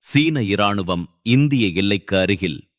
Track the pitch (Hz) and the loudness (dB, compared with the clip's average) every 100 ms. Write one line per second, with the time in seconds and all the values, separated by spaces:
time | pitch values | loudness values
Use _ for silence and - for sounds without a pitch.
0 | - 139 156 147 101 101 101 101 90 87 | -2 0 2 0 -2 0 0 0 -2 -4
1 | 85 _ 113 127 147 139 104 82 98 101 | -6 _ 0 2 2 2 0 0 -2 -2
2 | - 95 92 98 90 69 - | -2 0 0 0 -4 -6 -14